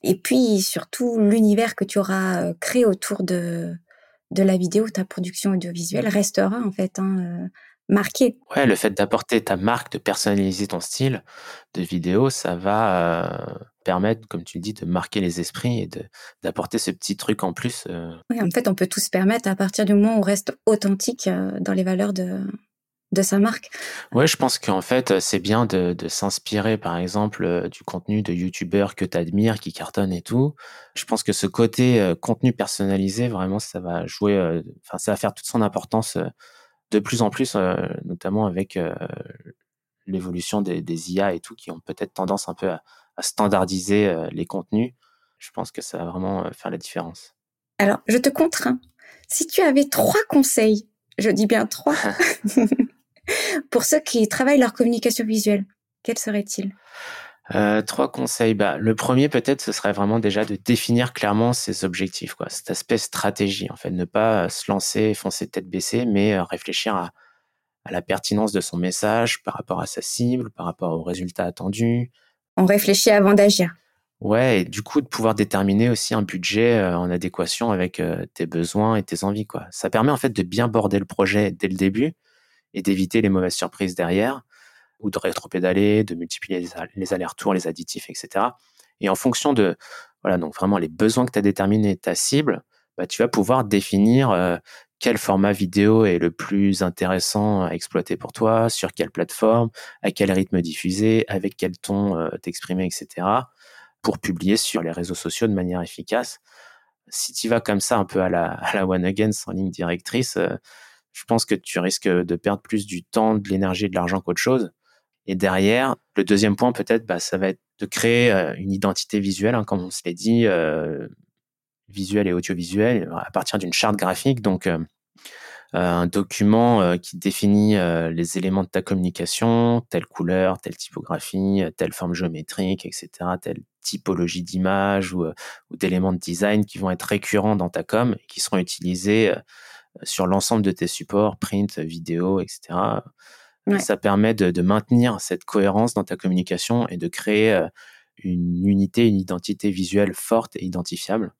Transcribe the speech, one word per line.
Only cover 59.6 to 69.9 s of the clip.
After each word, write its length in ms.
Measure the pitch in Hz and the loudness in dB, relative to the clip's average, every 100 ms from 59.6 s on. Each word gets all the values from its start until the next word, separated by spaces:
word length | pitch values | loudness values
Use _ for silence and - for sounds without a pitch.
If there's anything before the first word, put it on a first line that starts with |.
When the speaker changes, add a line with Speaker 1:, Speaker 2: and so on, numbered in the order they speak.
Speaker 2:
ce 100 | - | -2
serait 220 | - 104 | -2 -2
vraiment 260 | 98 101 113 | 0 2 2
déjà 240 | 107 98 | 2 0
de 140 | 110 98 | -2 -4
définir 560 | - 120 - 120 123 | 0 0 4 2 2
clairement 400 | - 104 104 117 | 0 0 2 2
ses 320 | 123 - 95 95 | 0 -4 -4 -4
objectifs, 480 | 87 95 - 82 | -2 -6 -6 -10
quoi. 140 | - - | -10 -10
Cet 200 | - - | -10 -8
aspect 280 | 98 - 110 | -8 -2 -2
stratégie, 720 | - - 101 101 101 98 95 | -2 -2 -2 0 -2 -2 -8
en 60 | - | -8
fait, 140 | 92 | -6
ne 120 | 90 87 | -4 -2
pas, 380 | 107 113 107 | 2 2 2
euh, 60 | 90 | 0
se 200 | - - | -4 -2
lancer, 440 | 101 - - 110 | -2 0 0 0
foncer 340 | 104 98 - - | 0 -4 -6 -6
tête 220 | - 92 | -8 -6
baissée, 360 | 92 - 113 123 | -6 -2 -2 2
mais, 280 | 101 104 | 2 4
euh, 100 | 98 | 2
réfléchir 520 | 87 90 - 90 113 98 | -2 -6 -6 -4 -2 -2
à, 160 | 87 _ _ _ _ _ _ _ - | -4 _ _ _ _ _ _ _ -8
à 60 | |
la 100 | 90 | -8
pertinence 500 | - 95 - 104 107 | -4 -4 0 0 2
de 80 | 95 | 0
son 160 | - 87 | -2 -4
message 680 | 90 90 107 113 117 - | -2 -2 0 2 0 -2
par 100 | - | -6
rapport 260 | - - 90 | -10 -6 -6
à 60 | |
sa 160 | 87 | -6